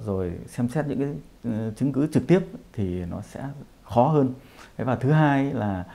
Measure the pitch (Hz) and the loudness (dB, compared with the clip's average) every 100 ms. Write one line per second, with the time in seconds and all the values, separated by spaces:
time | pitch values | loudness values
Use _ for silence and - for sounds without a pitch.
0 | 107 95 90 85 - - 123 156 143 131 | -6 -4 -4 -6 -10 -4 -2 -2 -4 -2
1 | 139 147 - - 120 110 110 107 135 135 | -4 -6 -14 -10 -6 -4 -4 -2 -2 0
2 | 156 - 127 180 180 - - - 92 90 | 0 0 4 2 2 -10 -10 -4 -4 -2
3 | 87 92 - - 139 143 - - - - | -6 -8 -10 -12 -12 -12 -18 -20 0 4
4 | 156 156 135 127 - - - - 120 120 | 6 6 2 -2 -14 -20 -14 -6 -4 0
5 | 127 156 151 139 139 135 104 92 90 | 4 4 6 4 0 -2 -2 -4 -8